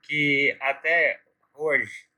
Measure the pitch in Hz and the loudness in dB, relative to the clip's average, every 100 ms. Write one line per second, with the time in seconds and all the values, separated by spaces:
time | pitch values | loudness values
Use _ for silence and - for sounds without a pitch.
0 | - 147 147 139 139 - 135 139 156 170 | -4 0 2 2 2 0 -4 -2 0 2
1 | 147 - _ _ _ - 156 135 110 - | 2 -2 _ _ _ -6 -2 0 -2 -12
2 | _ | _